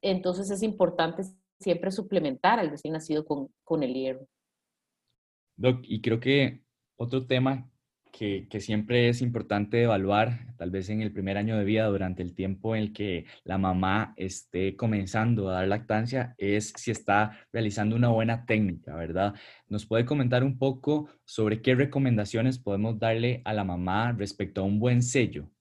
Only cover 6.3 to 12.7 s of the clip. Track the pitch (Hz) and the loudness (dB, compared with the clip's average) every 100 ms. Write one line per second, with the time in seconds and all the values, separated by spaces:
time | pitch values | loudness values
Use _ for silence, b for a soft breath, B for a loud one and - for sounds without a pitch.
6.3 | 139 135 - _ _ _ _ 120 131 127 | 2 2 -2 _ _ _ _ -4 -4 0
7.3 | 127 131 135 127 _ _ _ _ - 107 | 0 2 -2 -8 _ _ _ _ -8 -4
8.3 | 98 - 107 98 107 107 120 120 120 123 | -4 -6 -8 -2 -2 2 4 4 2 0
9.3 | 120 104 104 104 117 117 104 95 101 113 | -2 -2 -2 0 2 4 4 4 4 2
10.3 | 120 - - 85 95 95 107 107 104 95 | 0 -10 -10 -6 -6 -4 -4 -4 -4 -4
11.3 | 98 107 110 101 110 110 98 92 90 90 | -2 0 0 2 2 2 0 -2 -4 -8
12.3 | 85 95 95 110 | -4 -4 -4 -4